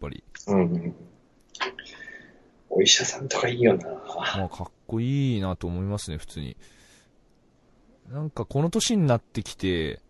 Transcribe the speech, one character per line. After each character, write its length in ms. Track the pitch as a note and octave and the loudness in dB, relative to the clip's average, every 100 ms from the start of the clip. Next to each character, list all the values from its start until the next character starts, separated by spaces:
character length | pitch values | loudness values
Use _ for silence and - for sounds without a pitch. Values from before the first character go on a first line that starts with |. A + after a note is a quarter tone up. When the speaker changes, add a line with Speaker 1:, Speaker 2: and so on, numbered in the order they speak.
Speaker 1:
ぱ 80 | C#2+ | -10
り。 140 | - - - - | -10 -16 -12 0
Speaker 2:
う 80 | |
ん 60 | G2 | 2
う 180 | E2+ E2+ | 4 2
ん。 160 | E2+ - - - _ _ _ - - - - - - - - - _ _ - | -4 -10 -18 -20 _ _ _ -8 -8 -8 -18 -18 -16 -18 -20 -20 _ _ -2
お 120 | - | 4
医 40 | - | 6
者 180 | - | 4
さ 160 | B2+ - | 2 -4
ん 80 | C3+ | -4
と 120 | - | -2
か 80 | A#2+ | 0
い 80 | A#2+ | 4
い 60 | |
よ 140 | A#2 F#2 | 6 6
な。 120 | E2+ | 0
Speaker 1:
ま 560 | D#2+ - F2 F2 G2+ | -10 -10 -6 -4 -2
あ、 40 | F#2 | -4
か 160 | - | -6
っ 80 | F2+ _ - | -12 _ -6
こ 140 | A2+ | -2
い 380 | A#2+ C#3 C3+ A2 | 0 2 2 2
い 20 | |
な 160 | F#2+ F2+ | 0 -2
と 100 | F2 | -4
思 140 | F2 | -4
い 40 | |
ま 140 | G2 G#2 | -2 -4
す 140 | - | -6
ね、 60 | D2+ | -8
普 100 | - | -10
通 120 | - | -10
に。 160 | C2+ - - - - - _ _ _ _ _ _ _ _ _ _ - | -10 -12 -20 -20 -20 -20 _ _ _ _ _ _ _ _ _ _ -12
な 100 | C3+ | -8
ん 100 | D3+ | -6
か 140 | - | -6
こ 180 | - C#3 | -2 2
の 80 | E3 | 2
年 260 | A3 - G#3+ | 2 2 4
に 120 | D3+ | 6
な 80 | A#2 | 4
っ 40 | |
て 220 | _ - | _ -6
き 140 | - - | -6 -2
て 440 | F#2+ E2+ D#2 G#1+ | 0 2 0 -6